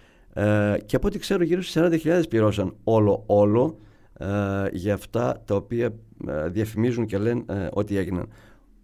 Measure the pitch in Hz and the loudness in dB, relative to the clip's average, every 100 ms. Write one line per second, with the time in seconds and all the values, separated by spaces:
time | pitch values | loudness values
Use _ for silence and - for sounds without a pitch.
0 | _ _ - - 104 107 104 101 - 131 | _ _ -10 -2 2 2 2 0 -2 -2
1 | 202 196 - 196 165 180 180 160 170 165 | 0 -4 -2 0 2 0 0 2 2 2
2 | 151 175 156 113 107 101 92 - - 110 | 2 0 2 2 2 2 -4 -4 2 4
3 | 104 95 - 104 104 113 151 160 - - | 4 2 2 4 4 4 0 -2 -16 -20
4 | - - 85 101 98 98 98 92 98 98 | -20 -10 -4 -2 -2 -2 -4 -4 -2 -2
5 | - 117 127 - - 101 - 117 117 110 | -4 -2 -2 -4 -2 -2 -2 -2 -2 -6
6 | - - - 76 80 90 107 107 120 117 | -16 -12 -8 -4 -4 -2 -2 0 0 0
7 | 107 98 110 120 117 98 87 - 98 98 | -2 -2 -2 -2 -4 -6 -4 -4 -2 -2
8 | 90 90 - - - - - _ | -2 -4 -6 -14 -20 -20 -20 _